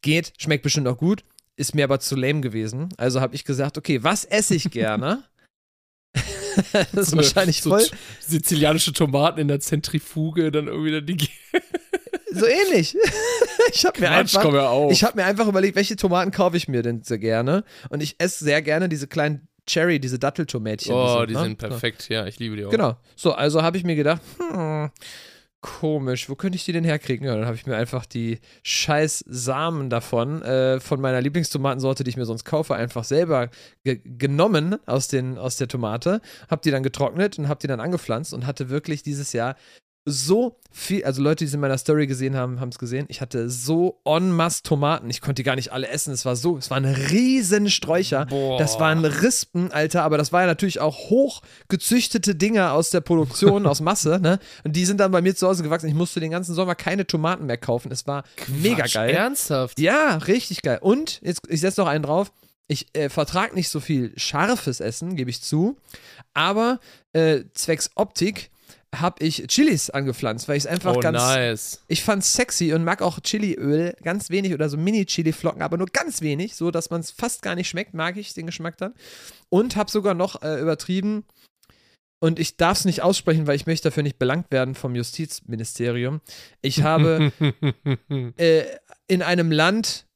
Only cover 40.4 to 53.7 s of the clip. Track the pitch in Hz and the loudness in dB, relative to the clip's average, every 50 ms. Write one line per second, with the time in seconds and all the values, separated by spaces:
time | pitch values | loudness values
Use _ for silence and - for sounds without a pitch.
40.4 | 247 240 - _ _ _ _ - - - 185 208 - 139 131 135 139 147 160 - | 2 0 -4 _ _ _ _ -14 -6 -4 -2 -2 -2 -2 -2 2 2 2 2 2
41.4 | 165 143 139 147 143 135 131 131 - - 151 151 151 135 135 127 135 131 135 131 | 0 -2 -2 0 0 0 0 0 2 2 2 4 2 0 -2 -2 -2 -2 -2 -2
42.4 | 123 127 127 123 123 123 120 - 131 117 123 131 143 - - - 135 120 - 123 | -2 -4 -4 -6 -6 -8 -8 -8 -8 -6 -6 -6 -6 -8 -8 -10 -10 -6 -4 -4
43.4 | 117 120 123 123 120 139 160 165 175 180 - _ _ 143 151 165 180 185 175 165 | -4 -4 -4 -4 -2 0 2 2 2 2 0 _ _ 2 2 4 4 2 4 2
44.4 | 165 170 - - _ - 160 143 143 147 165 - - 117 117 - - - 135 135 | 2 2 0 -4 _ 0 0 2 2 0 0 0 -2 -8 -8 -6 -4 -4 -4 -2
45.4 | 127 139 135 131 117 - - 131 135 110 127 147 - 151 135 123 - 131 123 120 | 0 -2 -2 -2 -4 -6 -6 -6 -6 -4 -4 -6 -4 -4 -6 -4 -2 -2 -2 0
46.4 | 120 175 175 135 127 - 131 135 135 135 135 131 135 139 165 214 247 254 262 262 | 0 0 -2 -2 -4 -4 -2 0 2 2 0 0 0 2 2 4 4 4 4 2
47.4 | 226 175 202 208 208 202 - - - 139 160 180 196 - 147 135 147 127 135 139 | 4 4 4 4 4 2 2 0 0 0 0 0 2 0 0 -2 -2 -2 -2 -2
48.4 | 135 135 131 127 151 143 113 110 160 156 156 165 160 156 143 143 180 254 254 - | 0 0 2 2 0 0 2 2 2 4 4 4 2 2 2 2 2 2 2 0
49.4 | - _ _ 175 180 185 - 147 156 156 - 175 156 156 151 147 151 - 170 175 | -4 _ _ -2 -2 0 0 0 0 2 2 2 2 4 2 2 0 2 2 4
50.4 | 185 180 165 - 202 190 160 - 147 156 147 - - - 208 254 277 269 - - | 4 4 2 2 0 -2 0 0 -2 -2 -2 -4 -2 2 4 4 4 4 0 -10
51.4 | - - - - - _ 190 180 - - 226 247 226 - - 226 170 202 196 151 | -18 -20 -20 -20 -4 _ -2 -2 0 2 2 2 2 2 -2 0 0 0 0 2
52.4 | 180 214 226 208 185 165 135 151 165 - - 175 151 - 175 165 156 127 - - | 2 2 4 2 2 4 2 2 2 2 0 -2 0 2 2 2 2 0 0 4
53.4 | 196 202 196 202 202 156 | 6 6 6 6 2 2